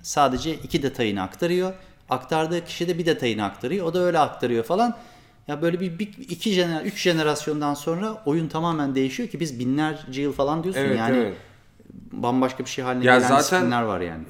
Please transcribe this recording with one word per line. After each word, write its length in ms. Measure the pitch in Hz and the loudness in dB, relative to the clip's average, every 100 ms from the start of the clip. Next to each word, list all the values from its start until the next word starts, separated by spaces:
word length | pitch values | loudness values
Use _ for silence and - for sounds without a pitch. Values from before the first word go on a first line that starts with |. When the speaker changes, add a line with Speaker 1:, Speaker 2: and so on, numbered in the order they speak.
Speaker 1:
sadece 520 | - - 139 123 151 | -2 2 4 2 -2
iki 300 | 151 - - | -6 -2 0
detayını 380 | 135 127 113 98 | 0 0 0 0
aktarıyor. 520 | 92 - 170 180 185 190 - - - | -4 -2 0 0 0 -4 -16 -14 -6
Aktardığı 560 | 127 - 165 160 170 170 | -4 0 0 0 -2 -4
kişi 220 | - 175 | -4 -2
de 100 | 170 | 0
bir 80 | 165 | 2
detayını 380 | 151 123 107 | 2 0 0
aktarıyor. 420 | 101 - 123 196 165 | -2 -4 -4 -2 0
O 80 | |
da 60 | 175 | 2
öyle 200 | 180 165 | 2 4
aktarıyor 440 | 135 - 123 117 | 2 0 0 0
falan. 340 | 113 190 240 - - - - _ - | 0 2 2 -2 -12 -20 -20 _ -8
Ya 140 | 147 | -2
böyle 180 | 170 175 | -2 0
bir, 200 | 185 165 | -4 -6
bir 80 | 208 - - | -8 -10 -12
iki 220 | 170 226 | -4 0
jener-, 300 | 185 175 160 | 2 2 -2
üç 180 | 185 - | -4 -2
jenerasyondan 720 | 180 165 151 147 - 151 147 | 0 2 2 0 -2 -2 -2
sonra 500 | 143 - 170 220 220 143 | -2 -2 -2 -4 -4 0
oyun 220 | 165 160 | 0 0
tamamen 480 | 160 170 160 139 135 | -2 0 0 0 0
değişiyor 340 | 135 131 240 | 0 -2 -6
ki 100 | 147 | -4
biz 200 | 160 120 | -6 -2
binlerce 640 | 123 139 156 147 - 131 | 0 0 0 -4 -8 -4
yıl 120 | 143 | -2
falan 300 | 135 139 160 | 0 0 0
diyorsun 180 | 175 160 | -2 0
Speaker 2:
Evet, 160 | 139 123 | 0 2
Speaker 1:
yani. 200 | 113 127 | 2 2
Speaker 2:
evet. 200 | 107 92 - - _ - - - - | 0 -4 -14 -20 _ -20 -20 -20 -14
Speaker 1:
Bambaşka 540 | - 120 127 127 - 123 | -4 0 2 2 -2 -8
bir 40 | |
şey 140 | - | -6
haline 220 | 127 127 123 | -4 2 6
Speaker 2:
Ya 100 | 127 | 8
Speaker 1:
gelen 120 | 127 | 8
Speaker 2:
zaten 160 | 139 | 4
Speaker 1:
disiplinler 380 | 147 185 147 120 | 4 2 2 2
var 200 | 113 92 | 0 -2
yani. 220 | 87 80 80 | -4 -8 -10